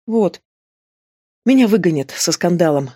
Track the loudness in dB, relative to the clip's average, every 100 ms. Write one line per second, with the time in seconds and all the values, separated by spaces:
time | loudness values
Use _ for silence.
0 | -4 -2 -2 -4 _ _ _ _ _ _
1 | _ _ _ _ 0 2 4 2 0 -2
2 | -6 -6 -6 -2 -2 0 2 0 -4